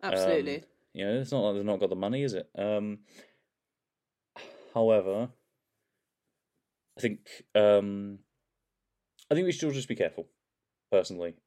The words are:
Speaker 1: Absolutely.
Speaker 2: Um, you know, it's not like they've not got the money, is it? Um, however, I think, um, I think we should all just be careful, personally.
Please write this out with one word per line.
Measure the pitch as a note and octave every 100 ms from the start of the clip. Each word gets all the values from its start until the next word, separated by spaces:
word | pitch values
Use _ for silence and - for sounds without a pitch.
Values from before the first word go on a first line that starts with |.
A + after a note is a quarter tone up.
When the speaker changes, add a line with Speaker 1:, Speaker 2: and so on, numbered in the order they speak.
Speaker 1:
Absolutely. | - F#2+ F#2+ D3 C#3+ C#3+
Speaker 2:
Um, | - _ _
you | - G2
know, | B2
it's | C3
not | C3+
like | G#2 G2+
they've |
not | G#2 F#2+
got | F#2+
the | F#2
money, | G2+ C3
is | C#3
it? | F#2+ - -
Um, | G2+ G#2 G#2 G#2 _ - - _ _ _ _ _ _ _ _ _ _ - - - -
however, | A#2 A2+ G#2+ F#2 G2+ B2 - _ _ _ _ _ _ _ _ _ _ _ _ _ _ _ -
I |
think, | A#2 G#2 - - -
um, | G#2+ G#2 G2+ G2+ G2+ G2+ G2 _ _ _ _ _ _ _ _ _ _ -
I |
think | D#3 F#3
we |
should | - D#3
all |
just | C#3 B2+
be | A2+
careful, | E2+ - - _ _ _ _ _ -
personally. | G2 F2 F2+ E2+ -